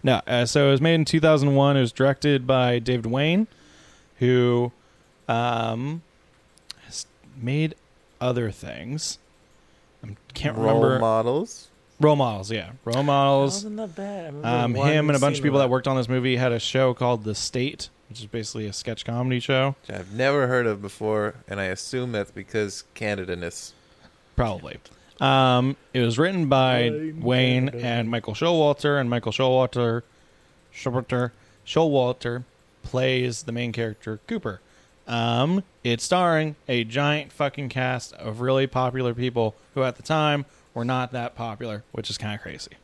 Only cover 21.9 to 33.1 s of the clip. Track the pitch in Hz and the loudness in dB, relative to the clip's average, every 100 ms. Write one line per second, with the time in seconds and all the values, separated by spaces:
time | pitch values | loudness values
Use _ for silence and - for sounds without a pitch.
21.9 | 127 123 110 98 - 95 113 104 - - | -6 -4 -4 -6 -10 -8 -4 -4 -6 -16
22.9 | - 107 101 92 87 85 - - - _ | -8 -6 -4 -6 -6 -8 -10 -16 -20 _
23.9 | _ - _ _ - 120 92 - - - | _ -20 _ _ -2 -2 -4 -10 -16 -20
24.9 | - _ _ 135 135 131 127 131 139 _ | -20 _ _ 2 4 4 4 2 -4 _
25.9 | 127 120 117 170 190 147 135 131 123 120 | 0 0 2 2 2 2 4 4 2 0
26.9 | 151 160 160 120 127 127 127 131 120 120 | -2 -8 -4 0 2 4 2 0 -4 -4
27.9 | 117 113 117 - 104 165 170 147 143 151 | -2 -2 -4 -4 -2 2 4 4 2 0
28.9 | 143 123 120 113 - 131 127 127 123 120 | 0 0 0 -2 0 2 4 2 0 0
29.9 | 117 - _ _ _ _ _ _ - 135 | -2 -6 _ _ _ _ _ _ -8 -4
30.9 | 123 117 123 123 - _ _ - 156 160 | -4 -2 -2 -2 -6 _ _ -2 0 2
31.9 | 143 123 123 120 120 123 _ _ _ - | 2 2 -2 -6 -8 -10 _ _ _ -6
32.9 | 127 131 | -2 0